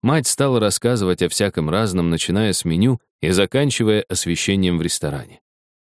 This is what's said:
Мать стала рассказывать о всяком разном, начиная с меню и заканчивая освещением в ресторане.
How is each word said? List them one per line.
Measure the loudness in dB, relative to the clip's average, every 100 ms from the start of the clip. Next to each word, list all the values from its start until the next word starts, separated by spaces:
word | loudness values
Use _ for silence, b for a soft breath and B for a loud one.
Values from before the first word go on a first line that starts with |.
Мать | 0 0 0
стала | 0 0 2
рассказывать | 0 0 0 0 0 0
о | -2
всяком | 0 -2 -2 -2
разном, | 0 0 0 0
начиная | 0 0 0 0
с | 0
меню | -2 2 2 0 _ _
и | 0
заканчивая | 0 2 0 0 0 2 2 0
освещением | -4 -2 -2 0 0 2 0
в |
ресторане. | -2 -4 -6 -6 -10 -18 _ _ _ _